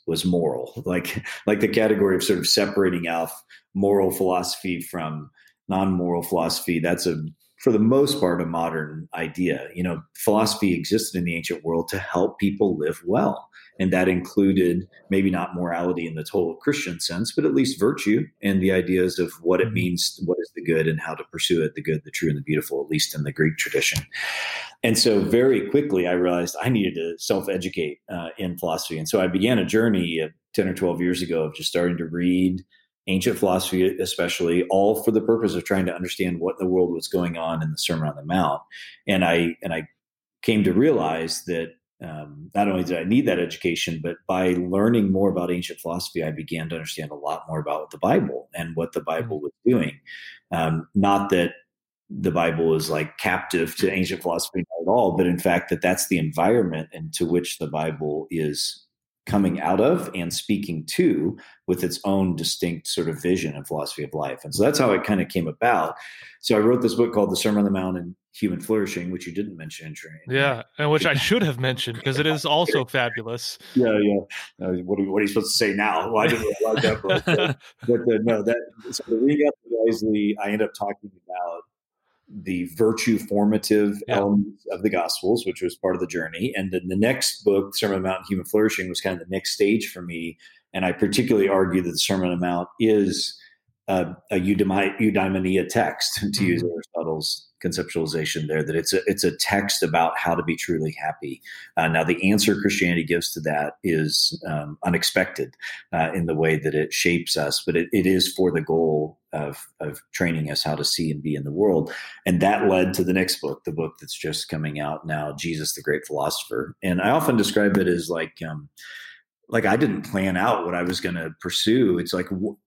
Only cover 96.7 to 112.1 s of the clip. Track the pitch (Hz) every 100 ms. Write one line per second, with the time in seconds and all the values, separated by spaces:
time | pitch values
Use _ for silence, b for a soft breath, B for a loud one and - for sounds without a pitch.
96.7 | 85 - 85 80 78 78 - _ _ 90
97.7 | 87 82 82 80 80 76 78 76 78 76
98.7 | 80 80 95 101 98 87 - - 101 101
99.7 | - 82 82 82 - 87 85 80 80 -
100.7 | 80 78 - 78 - 69 - B B B
101.7 | - 82 80 80 85 95 104 104 95 98
102.7 | - 90 85 80 85 - 82 78 73 73
103.7 | - 95 80 76 - - 80 87 76 73
104.7 | 76 87 87 - 95 90 - 65 - B
105.7 | B - 82 80 92 82 78 80 78 76
106.7 | 76 76 - 87 85 - 82 73 - -
107.7 | 82 85 104 95 92 - - 90 80 76
108.7 | 82 80 76 78 - - 78 73 71 -
109.7 | - 76 - _ - 87 80 76 71 78
110.7 | 76 76 - 80 73 76 71 71 80 104
111.7 | 82 - B B